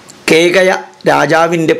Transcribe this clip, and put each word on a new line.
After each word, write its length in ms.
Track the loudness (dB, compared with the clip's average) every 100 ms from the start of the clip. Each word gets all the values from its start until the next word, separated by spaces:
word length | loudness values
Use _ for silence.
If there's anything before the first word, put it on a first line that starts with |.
| -20 -10 -2
കേകയ 400 | 0 2 2 0 -2 -6 -8 -2
രാജാവിൻ്റെ 640 | 0 0 0 0 -2 -2